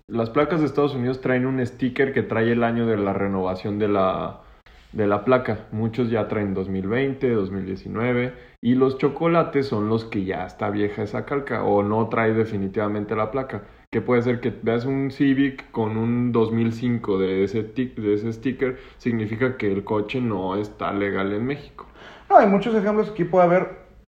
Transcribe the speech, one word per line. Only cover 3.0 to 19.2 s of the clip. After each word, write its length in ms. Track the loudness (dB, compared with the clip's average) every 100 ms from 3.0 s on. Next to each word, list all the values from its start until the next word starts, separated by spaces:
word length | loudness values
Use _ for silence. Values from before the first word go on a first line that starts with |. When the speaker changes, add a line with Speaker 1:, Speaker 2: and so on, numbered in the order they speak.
| 0
Speaker 1:
renovación 680 | 0 0 0 -2 -2 -4 -2
de 80 | 0
la, 540 | 2 2 0 -6 -10 -18 -20 -20 -20 -10
de 140 | -2 0
la 180 | 2
placa. 360 | 4 2 2 -4 -6
Muchos 400 | -4 -2 0 0
ya 160 | 0 0
traen 280 | -2 -2
dos 140 | -2 -2
mil 200 | -4 -2
veinte, 420 | -2 -2 0 0
dos 220 | 0 0
mil 140 | -4 -6
diecinueve, 680 | -8 -8 -4 0 0 -2 -6 -18 -4
y 140 | 2
los 240 | 4 4 2
chocolates 680 | 0 0 2 2 2 0 0
son 220 | 0 0
los 160 | 0
que 200 | -2 -4
ya 200 | -4 -4
está 260 | -8 -6 -4
vieja 320 | 0 -2 -2
esa 200 | -6 -6
calca, 380 | -4 -4 -4 -2
o 220 | 2 2
no 240 | 2 0 0
trae 260 | 2 2
definitivamente 800 | 2 0 -2 -4 -2 -2 -4 -4
la 160 | -2 -2
placa. 320 | -4 -6 -8 -12 -20 _
Que 80 | -2
puede 220 | 2 2
ser 180 | 2 0
que 100 | -2 -4
veas 240 | -2 0 0
un 240 | -2 -2
Civic 600 | 2 2 4 2 -2 -8
con 280 | -4 -2 0
un 340 | 0 0 2
dos 180 | 2 2
mil 220 | 2 0
cinco 460 | 0 -2 -2 0 0
de 260 | 2 2
ese 300 | 0 -2 -4
tic-, 200 | -4 -4
de 200 | -2 0
ese 180 | 0 0
sticker, 460 | -4 -4 -2 -4 -4 -12 -8
significa 640 | -4 -2